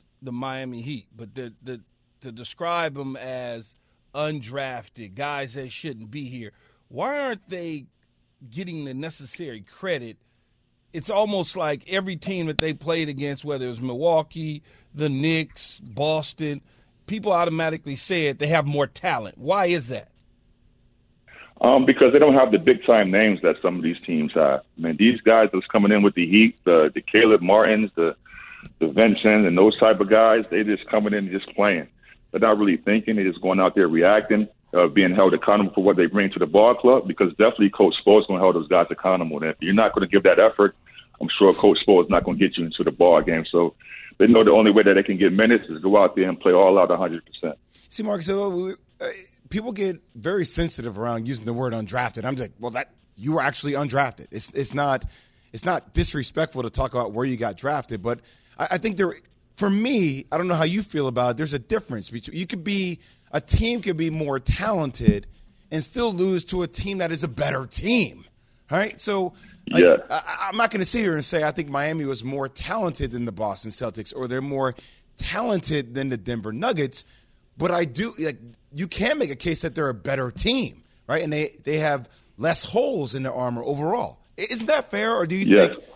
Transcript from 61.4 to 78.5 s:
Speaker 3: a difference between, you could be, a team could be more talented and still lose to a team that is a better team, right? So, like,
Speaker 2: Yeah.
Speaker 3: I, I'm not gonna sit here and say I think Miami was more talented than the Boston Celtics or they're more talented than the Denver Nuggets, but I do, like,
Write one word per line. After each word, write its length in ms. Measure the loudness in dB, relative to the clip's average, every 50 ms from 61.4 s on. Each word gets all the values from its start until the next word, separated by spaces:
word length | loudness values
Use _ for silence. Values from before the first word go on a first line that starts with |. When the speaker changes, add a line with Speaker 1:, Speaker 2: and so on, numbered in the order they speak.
| -6 -6
Speaker 3:
a 60 | -6 -10
difference 500 | -6 _ -6 -6 -6 -8 -12 -12 -12 -12
between, 300 | -16 -16 -16 -12 -10 -10
you 80 | -10
could 180 | -10 -10 -10 -6
be, 360 | -4 -4 -4 -4 -6 -8 -10 _ _ _ _ _ _
a 100 | -8 -8
team 400 | -2 -2 -2 0 0 -2 -4 -4
could 160 | -4 -6 -4 -4
be 100 | -4 -4
more 320 | -4 -4 -6 -4 -6 -4
talented 840 | -4 -4 -4 -4 -2 -4 -2 -2 -4 -6 -8 2 2 2 2 2 -6 -12 -20 _ -20 _ _ _ _ _
and 140 | -8 -8 -8
still 280 | -6 -4 -4 -2 -2
lose 320 | 0 0 0 0 0 -4 -4
to 160 | -6 -6 -6
a 40 | -6
team 320 | -6 -8 -10 -8 -8 -4 -4
that 140 | -4 -4
is 100 | -4 -6
a 60 | -6 -8
better 380 | -6 -4 -4 -4 -4 -6 -8
team, 580 | -8 -10 -6 -2 0 2 2 0 -2 -4 -16 -20 _ _ _ _ _ _ _ _ _
right? 280 | -2 -2 -2 -4 -6 -10
So, 360 | -6 -4 -4 -4 -4 -6 -8 _ -20 -20 -20 _ _ 0
like, 140 | 4 6 8
Speaker 2:
Yeah. 120 | 8 6 4 2 -6
Speaker 3:
I, 400 | -8 -8 -6 -8 -8 -6 -6 -6
I'm 80 | -2
not 140 | -2 -2 -2
gonna 160 | -2 -4 -4
sit 140 | -2 -2 -2
here 140 | -2 -2 -2
and 100 | -4 -4
say 180 | -4 -4 -2 -4
I 60 | -4
think 180 | -4 -6 -10 -6
Miami 380 | -6 -6 -4 -4 -6 -6 -6
was 180 | -6 -8 -8 -8
more 240 | -10 -8 -8 -8 -10
talented 600 | -10 -14 -10 -8 -6 -4 -4 -6 -6 -6 -8 -8
than 160 | -6 -8 -8
the 60 | -8
Boston 380 | -6 -6 -8 -6 -6 -8 -12 -14
Celtics 440 | -12 -10 -10 -10 -10 -12 -14 -12 -12
or 100 | -10 -8
they're 140 | -6 -6 -8
more 340 | -6 -6 -6 -4 -4 -4 -6 -8 -20 _ _ _ _ _ _ -10
talented 760 | -8 -6 -6 -4 -4 -2 -4 -4 -4 -4 -4 -4 -4 -6 -8
than 140 | -8 -6 -6
the 80 | -6
Denver 380 | -8 -8 -8 -8 -8 -8 -10 -8
Nuggets, 500 | -4 -4 -4 -2 -2 -4 -4 -6 -12 -14 _ _ _ _ _ _ _ _ _ _ -4
but 120 | -4 -2
I 140 | 0 -2 -2
do, 300 | -4 -4 -8 -8 -8 -6 -8
like, 200 | -8 -8 -8 -10 -20 -20